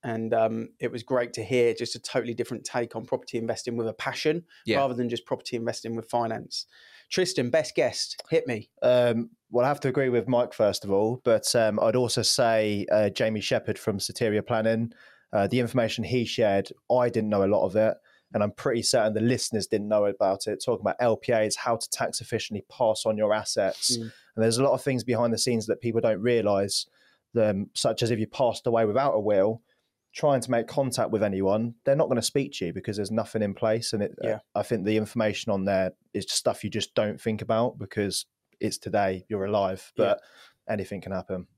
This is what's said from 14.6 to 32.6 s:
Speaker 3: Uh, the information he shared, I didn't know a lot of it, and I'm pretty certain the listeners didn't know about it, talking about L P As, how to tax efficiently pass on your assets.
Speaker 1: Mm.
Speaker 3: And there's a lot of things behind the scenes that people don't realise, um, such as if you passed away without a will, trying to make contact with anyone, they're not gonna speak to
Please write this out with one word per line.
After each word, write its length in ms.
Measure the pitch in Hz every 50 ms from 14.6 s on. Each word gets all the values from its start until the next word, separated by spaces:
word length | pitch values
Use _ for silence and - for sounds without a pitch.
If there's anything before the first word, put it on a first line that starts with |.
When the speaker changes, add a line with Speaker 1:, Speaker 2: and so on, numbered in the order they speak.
| 110 113 113 113 117 113 - _ - - - _ _ _
Speaker 3:
Uh, 160 | - 110 101 98
the 120 | 104 123
information 440 | 123 113 - 127 117 110 - - 110
he 220 | 87 110 127 117
shared, 460 | 110 - - 117 104 98 98 98 - - _ _ _
I 180 | 120 123 123 120
didn't 200 | - 117 107 107
know 140 | 104 101 98
a 20 |
lot 200 | 95 104 101 -
of 100 | 98 87
it, 200 | 113 110 110 - - _ _ _ _ _ _ -
and 100 | 110 104
I'm 80 | 104
pretty 300 | 104 - - 147 120 117
certain 320 | 110 - - 123 110 110 110
the 80 | 107
listeners 440 | 110 120 127 117 - - - 110 95 -
didn't 200 | - 107 104 104
know 180 | 107 104 104
about 400 | 101 98 - 104 98 95 98 - -
it, 160 | 107 - -
talking 180 | - 120 95
about 160 | 101 101 - -
L 160 | 123 120 110
P 160 | - - -
As, 240 | 120 113 107 107 -
how 220 | - - 123 117 110
to 120 | - -
tax 320 | - - 123 117 117 -
efficiently 440 | 113 - - 110 - - 110 101 - _
pass 360 | - - 127 110 107 - -
on 120 | 113 110 107
your 160 | 107 104 104
assets. 640 | 107 107 - - 113 101 95 - - - - 123 117
Speaker 1:
Mm. 40 |
Speaker 3:
And 420 | 113 113 - - _ _ _ - 110
there's 140 | 113 113 120
a 60 | 135
lot 100 | 139 123
of 100 | 127 -
things 200 | 147 131 123 110
behind 280 | 123 120 110 120 120
the 60 | 117 110
scenes 300 | - - 123 113 104 107
that 140 | 104 -
people 200 | - 120 107 113
don't 200 | 110 113 110 90
realise, 640 | 101 120 120 117 104 101 101 98 101 101 - - - _ _ _ _ _ _ _ _ _ _
um, 340 | 117 110 107 101 95 101 - _
such 300 | - - 131 113 - 120
as 80 | 113
if 80 | 120 107
you 80 | 110 -
passed 400 | - - 139 120 110 - _ 127
away 180 | 117 113 113
without 280 | 107 104 117 135 143 -
a 60 | 107
will, 420 | 104 107 104 98 95 104 113 117 _ _ _ _ _ _ _ _ _ _ _
trying 260 | - - 147 143 131
to 100 | 123 123
make 160 | 127 117 110
contact 460 | 117 - - 139 131 120 - 117 -
with 100 | 101 107
anyone, 540 | 104 104 98 95 98 95 98 107 113 120 117 _ _
they're 120 | - 139
not 120 | 147 147 90
gonna 140 | 127 120
speak 320 | 107 - - 147 139 - -
to 120 | -